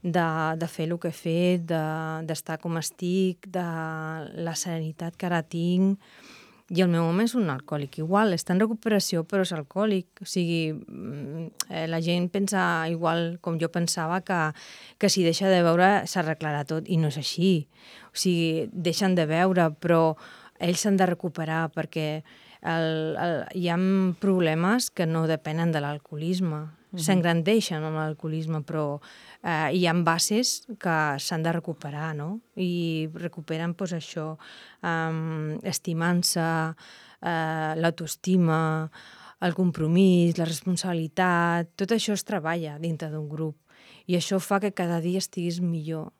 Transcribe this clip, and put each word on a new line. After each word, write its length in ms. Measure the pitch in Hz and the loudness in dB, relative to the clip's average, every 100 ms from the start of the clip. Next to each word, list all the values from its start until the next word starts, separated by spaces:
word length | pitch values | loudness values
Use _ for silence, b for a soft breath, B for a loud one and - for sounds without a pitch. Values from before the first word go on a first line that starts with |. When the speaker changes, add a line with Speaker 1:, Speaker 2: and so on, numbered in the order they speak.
Speaker 1:
de, 240 | 180 175 165 160 156 160 | 0 2 2 2 0 -2
de 100 | 170 | -4
fer 220 | - 160 | -4 -4
el 80 | 170 | -2
que 120 | 175 | -4
he 40 | 156 | -6
fet, 500 | 170 165 180 180 165 | -2 2 4 2 0
de, 120 | 160 156 156 160 160 160 | -2 -2 -4 -6 -6 -6
d'estar 320 | 156 - 160 | -6 -6 -6
com 180 | 170 165 | -2 -2
estic, 640 | 151 - 180 185 185 175 202 | -4 -4 -2 2 0 -2 -6
de 160 | 180 175 165 160 160 156 160 156 - | -6 -4 -4 -6 -6 -6 -8 -8 -8
la 140 | 165 165 | -6 -6
serenitat 580 | 180 165 160 156 170 - | -4 -4 -6 -6 -10 -6
que 140 | 180 | -2
ara 140 | 170 | -2
tinc. 560 | 160 170 175 180 190 196 B B B B B B B | -2 -2 2 4 4 2 B B B B B B B
I 140 | 175 180 | 2 4
el 20 | |
meu 160 | 170 | 4
home 220 | 165 175 226 | 2 2 2
és 60 | 247 | 2
un 140 | 185 | 0
alcohòlic 460 | 131 - 151 143 - | -2 -4 -6 -6 -6
igual, 320 | 160 196 220 | 0 2 2
està 220 | 170 - 185 | 0 0 2
en 60 | |
recuperació, 640 | 220 226 233 208 - 170 165 | 2 0 0 0 2 -2 0
però 160 | 196 | 0
és 80 | 185 | 0
alcohòlic. 680 | 165 143 185 214 196 175 - | -2 -6 -2 0 0 -2 -16
O 20 | 185 | -6
sigui, 460 | 190 170 170 160 | -2 0 0 0
mm, 760 | 156 - - 98 143 139 160 165 _ - | -4 -10 -12 -10 -8 -8 -8 -10 _ -8
eh, 160 | 165 160 | -6 -4
la 80 | 165 | -2
gent 300 | 165 175 175 | 0 0 0
pensa 540 | 196 196 196 180 170 160 | 0 0 2 2 0 -2
igual 540 | 165 165 170 170 170 | -2 0 0 -2 -4
com 140 | - 165 | -4 -2
jo 80 | 165 | -2
pensava, 520 | 170 170 - 160 180 | -2 -2 -2 -2 -4
que, 160 | - 180 156 147 B B B B | -2 0 0 -4 B B B B
que 120 | 202 | 0
si 140 | 190 170 | 4 2
deixa 240 | 165 196 | 2 4
de 80 | 185 170 | 6 6
beure 400 | 170 185 202 - | 6 6 4 0
s'arreglarà 560 | 190 156 156 156 147 | -2 -2 -2 -2 -2
tot, 240 | 143 160 - | -2 -4 0
i 80 | 170 | 2
no 160 | 156 | 2
és 80 | 151 | 0
així. 480 | 135 - 185 175 147 B B B B | -6 2 4 4 0 B B B B
O 80 | - | -2
sigui, 540 | 190 175 165 160 139 | 0 2 2 0 -2
deixen 480 | - 170 160 196 180 | -2 -2 2 2 4
de 80 | 156 | 2
beure, 400 | 160 185 180 165 151 | 4 4 4 2 2
però 320 | 170 170 165 156 B B B _ | 2 4 4 2 B B B _
ells 200 | 175 175 | 0 0
s'han 160 | 214 196 | 2 4
de 160 | 185 | 4
recuperar 540 | 175 180 151 160 160 165 165 | 2 -4 -4 -2 -2 -2 -4
perquè 480 | 156 - 156 156 - B B B | -4 -2 -2 -4 -8 B B B
el, 560 | - 165 160 160 160 156 | -2 0 0 0 -2 -2
el, 200 | 170 156 - 190 | -2 -2 -4 -4
hi 100 | 175 | 0
ha 80 | 170 190 190 185 170 | 2 2 4 2 0
problemes 680 | 196 185 165 156 180 240 - | 2 4 4 2 2 2 0
que 140 | - 165 | -2 0
no 220 | 160 160 | 2 0
depenen 460 | 160 156 156 170 | 0 -2 0 0
de 80 | 156 | 0
l'alcoholisme. 880 | 143 147 _ 151 160 185 180 151 156 - _ | -2 -6 _ -8 -4 0 -2 -4 -8 -16 _
Speaker 2:
Mhm. 80 | 180 | -4
Speaker 1:
S'engrandeixen 840 | 160 190 170 170 165 226 - 160 | 2 4 4 2 4 2 2 -4
amb 120 | 156 156 | -2 -2
l'alcoholisme, 680 | 156 156 160 156 156 160 147 | -4 -4 -6 -4 -4 -4 -4
però, 320 | 156 147 147 B B B B | -4 -2 -4 B B B B
eh, 300 | - 160 151 | -4 0 0
hi 140 | 180 175 | 2 2
ha 60 | |
bases 760 | 170 170 165 - 214 247 - - 220 | 4 2 2 2 2 0 -4 -10 -6
que 380 | 180 160 151 139 | 0 0 0 -2
s'han 240 | - 165 | -4 -2
de 120 | 160 170 | 0 -2
recuperar, 580 | 165 156 147 147 160 | -4 -10 -8 -6 -6
no? 280 | 151 151 220 _ - | -6 -6 -8 _ -4
I 500 | 185 175 165 160 156 | -2 0 -2 -2 -4
recuperen, 600 | 165 170 165 151 160 170 | -6 -10 -10 -6 -4 -4
doncs, 200 | 170 185 170 | -4 -4 -6
això, 420 | - - 156 156 B B B B | -8 -8 -8 -10 B B B B
em, 760 | 175 165 165 160 160 160 156 156 | -4 -2 -2 -2 -2 -4 -4 -4
estimant-se, 1120 | - - - 165 165 175 180 180 165 165 160 160 B B B B | -4 -6 -4 0 2 2 2 0 0 0 -2 -6 B B B B
eh, 520 | 170 165 160 160 156 160 | -4 -2 -2 -2 -2 0
l'autoestima, 1120 | 170 165 160 - - 185 170 160 160 156 156 B B B B B | 0 0 -8 -6 2 4 4 4 2 0 -4 B B B B B
el 160 | 180 165 | -4 0
compromís, 840 | 180 165 156 170 190 180 170 170 | 0 0 2 6 6 6 4 2
la 80 | 165 | -2
responsabilitat, 1200 | 165 - 175 190 170 160 - 185 175 175 170 170 - | -2 -2 -2 -2 -4 -4 0 2 4 2 2 -2 -4
tot 140 | 190 | 0
això 220 | 233 - | 0 0
es 120 | 202 - | -2 -2
treballa 520 | 208 156 170 156 147 | -4 -2 -4 -4 -6
dintre 320 | 170 156 160 | -4 -4 -4
d'un 180 | 156 151 | -6 -6
grup 260 | 156 160 151 _ B B B B | -4 -6 -6 _ B B B B
i 100 | 175 | -2
això 240 | - 190 | 0 -2
fa 200 | - 196 | 0 0
que 140 | 202 | 0
cada 260 | 196 175 170 | -2 0 0
dia 180 | 170 185 | 0 -2
estiguis 420 | - - 175 170 | -4 -4 -4 -2
millor. 500 | 180 165 151 160 156 _ | -2 -2 -4 -6 -8 _